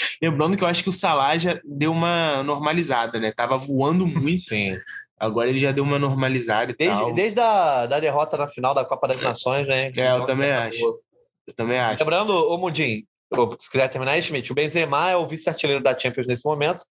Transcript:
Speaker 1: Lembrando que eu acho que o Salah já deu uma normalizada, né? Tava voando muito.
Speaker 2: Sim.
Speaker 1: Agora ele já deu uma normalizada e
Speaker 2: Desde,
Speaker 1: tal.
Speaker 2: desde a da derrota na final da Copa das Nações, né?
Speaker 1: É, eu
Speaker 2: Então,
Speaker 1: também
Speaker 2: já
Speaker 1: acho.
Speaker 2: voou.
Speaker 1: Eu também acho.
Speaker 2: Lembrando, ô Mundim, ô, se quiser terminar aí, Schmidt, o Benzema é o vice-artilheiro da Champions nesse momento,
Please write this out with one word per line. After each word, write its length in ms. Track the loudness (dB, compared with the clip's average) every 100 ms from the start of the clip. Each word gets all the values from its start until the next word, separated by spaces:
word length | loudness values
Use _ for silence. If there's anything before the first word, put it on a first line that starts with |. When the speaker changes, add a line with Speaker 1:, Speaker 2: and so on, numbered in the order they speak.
| -4 -2
Speaker 1:
Lembrando 340 | -2 0 0 2
que 60 |
eu 60 | 0
acho 160 | 0
que 40 | 2
o 40 |
Salah 440 | 2 4 2 2 2
já 220 | 0 -2
deu 260 | -6 -2 0
uma 500 | 2 0 0 0 0
normalizada, 720 | -2 -2 0 0 0 0 -2 -2
né? 140 | -4
Tava 260 | -2 -2 -2
voando 480 | 0 0 2 2 2
muito. 420 | 0 0 -2 -2
Speaker 2:
Sim. 280 | -2 -2 -4 -10 -16 -16 -6
Speaker 1:
Agora 300 | -2 0 0
ele 100 | 2
já 140 | 2
deu 120 | 2
uma 140 | 0 2
normalizada 760 | 0 0 0 0 0 0 0
e 40 | 0
Speaker 2:
Desde, 220 | 0 2
Speaker 1:
tal. 120 | 0
Speaker 2:
desde 260 | 0 0 2
a 460 | 2 4 4 2 0
da 140 | 0
derrota 360 | 0 0 0 -2
na 120 | -4
final 260 | -2 0
da 100 | 0
Copa 240 | 0 0 0
das 120 | 0
Nações, 440 | 0 -2 0 0 0
né? 180 | 0 0 0
Speaker 1:
É, 140 | 2
eu 40 | 2
Speaker 2:
Então, 100 | 0
Speaker 1:
também 220 | 0 2
Speaker 2:
já 180 | 0 -2
Speaker 1:
acho. 140 | 0
Speaker 2:
voou. 200 | -2 -2 _ _ _ _ -14
Speaker 1:
Eu 80 |
também 240 | -6 -2 0
acho. 200 | 0 0
Speaker 2:
Lembrando, 300 | 0 0 2
ô 280 | 2 2 0
Mundim, 460 | -2 -2 -2 -4 -8 _ -6
ô, 240 | 0 0 -2
se 120 | -4
quiser 180 | 0 0
terminar 240 | 0 -2
aí, 100 | 0
Schmidt, 280 | 0 -4 -4
o 40 |
Benzema 560 | -2 0 0 0 2 2
é 60 | 0
o 100 | -2
vice-artilheiro 560 | -2 -2 -2 0 2
da 140 | 2 2
Champions 300 | -2 -2 -2
nesse 180 | 0
momento, 400 | 0 0 0 -2 -8